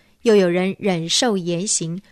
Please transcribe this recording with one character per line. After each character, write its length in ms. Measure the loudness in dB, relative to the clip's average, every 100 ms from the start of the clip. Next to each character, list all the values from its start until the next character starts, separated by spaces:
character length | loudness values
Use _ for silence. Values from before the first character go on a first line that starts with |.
| _ _ 4
又 80 | 4
有 140 | 4
人 260 | 2 -2 -2
忍 300 | -2 -2 -2
受 300 | 0 0 0
严 280 | -2 -4 -4
刑， 360 | -4 -4 -8 -12